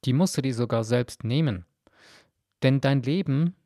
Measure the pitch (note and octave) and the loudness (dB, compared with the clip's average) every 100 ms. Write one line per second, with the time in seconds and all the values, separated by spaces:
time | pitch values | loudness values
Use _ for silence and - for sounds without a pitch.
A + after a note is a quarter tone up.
0 | - B2+ F#3 - C3+ A#2 A#2 A#2 A2 A#2+ | 0 0 0 0 -4 -2 -2 -2 0 0
1 | B2 - A2 C3 D#3 F#2 - _ _ _ | -2 -6 -4 0 0 -2 -10 _ _ _
2 | - - _ _ _ _ C3+ C3+ C3+ C#3 | -20 -20 _ _ _ _ 2 4 2 2
3 | B2 E3+ F3+ C3+ E3+ F#3 | 0 -2 0 0 0 -4